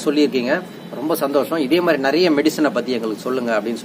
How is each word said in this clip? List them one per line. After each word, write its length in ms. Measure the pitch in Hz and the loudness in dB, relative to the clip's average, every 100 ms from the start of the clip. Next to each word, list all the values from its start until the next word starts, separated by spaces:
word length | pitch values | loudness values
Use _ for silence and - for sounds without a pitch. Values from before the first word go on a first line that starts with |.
சொல்லியிருக்கீங்க. 560 | 151 147 147 127 120 170 180 - - | 0 2 2 2 0 -2 -4 -14 -14
ரொம்ப 200 | - 151 | -8 -4
சந்தோஷம். 440 | 160 139 143 127 165 | -2 0 0 0 -2
"இதே 220 | 127 165 | 2 2
மாதிரி 220 | 175 147 | 2 2
நிறைய 280 | 135 151 180 | 2 2 4
மெடிசனை 400 | 147 151 156 147 | 4 2 2 0
பத்தி 200 | 120 117 | 0 -2
எங்களுக்கு 300 | 123 110 104 | -4 -4 -4
சொல்லுங்க" 380 | 127 127 120 110 | -4 -4 0 -2
அப்படின்னு 160 | 107 113 | -2 -6